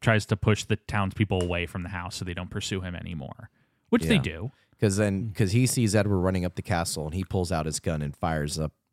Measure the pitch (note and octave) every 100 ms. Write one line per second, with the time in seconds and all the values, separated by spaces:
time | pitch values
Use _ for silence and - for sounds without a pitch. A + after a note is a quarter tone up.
0 | A#2+ G#2+ - G#2+ A2 G#2 - G#2 - G#2+
1 | G2 - G#2 F#2 F2 F2 E2+ F#2 F2+ F#2
2 | F2+ - F2+ F2+ F2+ G#2 - F#2+ F#2 F2
3 | E2+ D#2+ C2+ - - _ _ _ - A#3
4 | D#2+ G3 - D#2+ A#2 _ _ - G#2+ G2
5 | G#2 G2 A2+ - G2 A#2 B2+ B2+ A2 G#2+
6 | G2+ F#2+ F#2 F#2 F2+ - - E2+ E2+ D#2+
7 | D2+ F#2 - F#2+ F2 D#2+ D#2 D2 F2+ D#2
8 | D2 - E2+ D#2 D2 D#2+ D2+ _ _